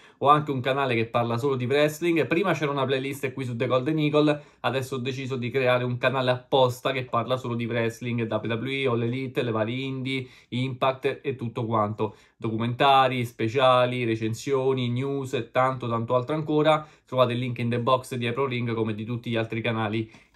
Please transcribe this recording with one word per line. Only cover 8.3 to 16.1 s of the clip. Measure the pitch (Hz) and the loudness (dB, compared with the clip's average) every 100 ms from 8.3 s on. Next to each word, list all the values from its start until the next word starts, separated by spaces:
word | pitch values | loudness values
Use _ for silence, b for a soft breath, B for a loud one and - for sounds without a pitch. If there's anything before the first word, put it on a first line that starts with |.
| 107 107 | -2 -2
W | 113 127 | -4 -4
E, | 135 131 | -2 0
All | 117 | 0
Elite, | 117 131 131 135 | 0 -2 -4 -4
le | 120 | -2
varie | 110 110 127 | -2 -2 -4
indie, | 135 135 127 135 127 B B | -6 -6 -4 -6 -6 B B
Impact | 120 131 123 135 131 139 - | -4 -4 0 0 0 -2 -2
e | 143 127 | -6 -6
tutto | 117 117 113 | -6 -4 -2
quanto. | 113 107 110 107 B B B | 0 0 0 -4 B B B
Documentari, | 113 110 117 120 143 135 131 127 | -6 -2 -2 2 4 6 4 2
speciali, | 113 - 113 135 127 127 123 127 | -4 -2 -2 4 6 6 4 2
recensioni, | 117 110 110 110 143 135 131 131 120 | -2 0 -2 -4 -2 0 2 0 0
news | 120 139 139 131 | -2 -2 -4 -4
e | 131 - | -4 -2
tanto, | 127 131 131 117 | 2 2 0 -4
tanto | 113 113 | -2 0